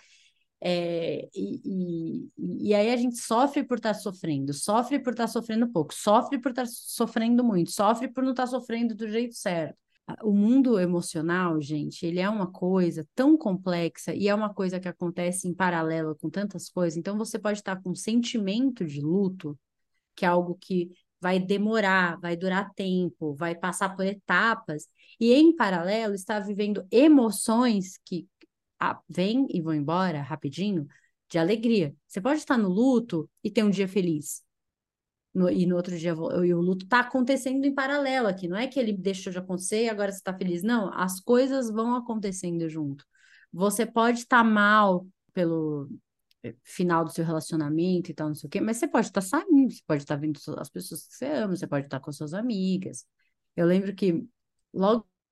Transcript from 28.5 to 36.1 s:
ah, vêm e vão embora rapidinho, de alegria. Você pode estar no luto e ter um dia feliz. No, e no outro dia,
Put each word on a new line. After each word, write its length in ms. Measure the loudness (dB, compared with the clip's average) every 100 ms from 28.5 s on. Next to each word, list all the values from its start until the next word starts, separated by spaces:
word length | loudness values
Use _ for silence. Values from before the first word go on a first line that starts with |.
| _ _ -6
ah, 220 | -6 -6 -8
vêm 380 | -2 0 2 0
e 100 | -2
vão 140 | -2
embora 480 | -2 0 0 0 -2
rapidinho, 640 | -6 -6 -6 -4 -2 -2 -4 _ _ _ _
de 100 | 0
alegria. 560 | 2 2 2 2 2 -4 _
Você 120 | -6
pode 200 | -2 -2
estar 180 | 0 2
no 100 | 2
luto 600 | 2 4 2 0 -4 -6 _
e 60 | -6
ter 120 | 0
um 80 | 2
dia 160 | 2 0
feliz. 560 | 0 0 -2 -4 -14 _ _ _ _ _ _ _ _ _
No, 160 | 0 2
e 160 | 4
no 120 | 2 0
outro 200 | -2 -4
dia, 160 | -4